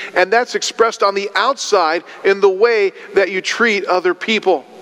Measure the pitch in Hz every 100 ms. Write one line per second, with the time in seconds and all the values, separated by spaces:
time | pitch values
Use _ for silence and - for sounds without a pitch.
0 | - - 185 226 247 208 - - 226 -
1 | 202 196 202 190 233 277 - 202 196 170
2 | - - 190 196 196 190 233 220 196 -
3 | - 190 190 190 - - 233 202 185 180
4 | 175 175 - 214 185 151 - -